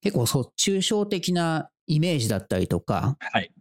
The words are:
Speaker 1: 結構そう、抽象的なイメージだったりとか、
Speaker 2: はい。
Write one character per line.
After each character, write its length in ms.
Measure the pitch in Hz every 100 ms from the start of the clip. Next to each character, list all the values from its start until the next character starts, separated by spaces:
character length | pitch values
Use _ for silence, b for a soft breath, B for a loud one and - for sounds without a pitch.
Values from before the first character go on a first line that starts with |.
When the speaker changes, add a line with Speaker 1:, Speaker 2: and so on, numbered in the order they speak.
Speaker 1:
結 160 | 202 160
構 80 |
そ 160 | 117 143
う、 120 | 123 -
抽 220 | - 196 185
象 180 | 214
的 300 | 208 196 175
な 340 | 180 170 160 - _ -
イ 140 | 151
メ 160 | 170 156
ー 20 |
ジ 120 | 113
だ 80 | 101
っ 80 | -
た 120 | 92
り 80 | 90
と 140 | 87
か、 380 | - 98 101 139
Speaker 2:
は 200 | - -
い。 120 | - -